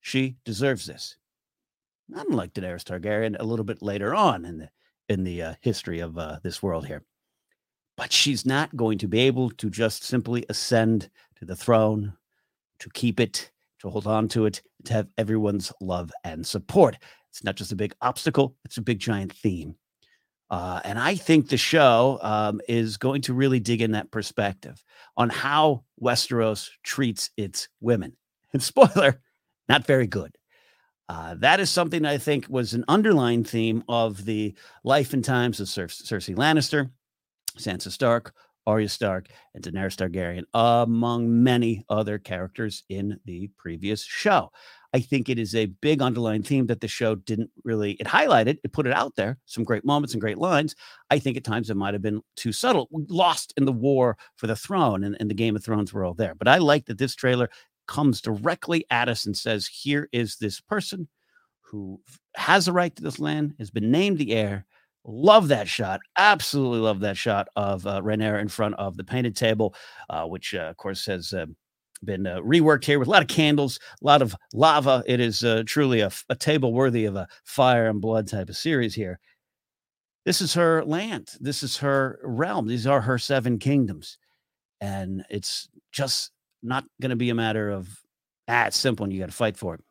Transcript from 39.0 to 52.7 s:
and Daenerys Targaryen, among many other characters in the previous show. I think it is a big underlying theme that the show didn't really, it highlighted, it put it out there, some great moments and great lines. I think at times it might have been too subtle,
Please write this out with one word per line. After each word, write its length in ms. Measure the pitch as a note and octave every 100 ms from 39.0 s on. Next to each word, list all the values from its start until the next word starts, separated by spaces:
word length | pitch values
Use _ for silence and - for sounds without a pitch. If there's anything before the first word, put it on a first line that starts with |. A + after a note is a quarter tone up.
| G#2+ F#2 F#2 - _
and 100 | -
Daenerys 320 | F2 F#2 F#2+ -
Targaryen, 480 | F#2 F2+ F2 F2 -
among 880 | A2+ A#2 A#2 A#2 A#2 A#2+ A#2+ A#2 A#2
many 420 | B2 B2 A#2 G#2+ -
other 300 | G#2 G#2 G#2
characters 640 | - F#2 F#2 - A2 - _
in 300 | G2 G2+ F#2+
the 240 | - F2 G2+ _
previous 480 | F2 E2+ F#2+ G#2+
show. 460 | - - G#3+ F3+ - _ - - _
I 80 | C3
think 280 | B2 C#3 A#2+
it 100 | A#2+
is 160 | G#2+
a 120 | A2+ G#2+
big 360 | F#2+ D3 D3+
underlying 400 | B2+ A#2 A#2 A2
theme 240 | G#2 C#3 A#2+
that 140 | A#2
the 80 | A2
show 260 | - A#2
didn't 360 | A2 F#2+ A2 A2+ -
really, 280 | A#2+ A2 G#2
it 140 | G2 A2
highlighted, 520 | G3 D4+ C#3 A2+ D3+
it 100 | -
put 140 | - C3
it 60 |
out 220 | C#3+ C3 -
there, 220 | G2+ C3 _
some 180 | -
great 200 | G#2+ A2
moments 280 | B2+ D3 D3
and 80 | A#2
great 180 | A2 G2+
lines. 360 | F3 D#3+ D3+ - - - _
I 80 | D3+
think 160 | C3+ B2+
at 80 |
times 260 | A#2+ A2 A2
it 60 | G2+
might 180 | G2
have 80 | G2+
been 200 | G#2 G#2+ - -
too 160 | A#2+
subtle, 360 | G#2+ B3